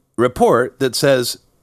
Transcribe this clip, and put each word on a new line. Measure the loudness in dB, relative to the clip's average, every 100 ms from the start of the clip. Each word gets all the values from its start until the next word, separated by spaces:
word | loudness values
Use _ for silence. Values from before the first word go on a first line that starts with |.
| _ -4
report | -4 0 2 2 0 -4
that | -4
says | 0 0 0 -2 -8 _ _